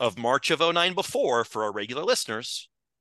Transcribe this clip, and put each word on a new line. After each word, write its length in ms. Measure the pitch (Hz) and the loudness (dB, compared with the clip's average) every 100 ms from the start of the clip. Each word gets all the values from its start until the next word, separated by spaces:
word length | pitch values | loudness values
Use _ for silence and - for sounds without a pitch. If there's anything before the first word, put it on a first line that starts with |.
of 180 | 120 95 | -2 0
March 320 | 117 135 - | 2 2 2
of 100 | 147 | 2
oh 120 | 165 | 4
nine 200 | 170 175 | 4 2
before 520 | 180 - 262 208 117 | 0 -2 0 2 2
for 180 | 113 113 | 0 -2
our 100 | 107 | -2
regular 300 | 101 104 127 | -2 -6 -4
listeners, 640 | 185 247 - 110 - - - _ _ _ | 0 0 -2 -6 -6 -10 -12 _ _ _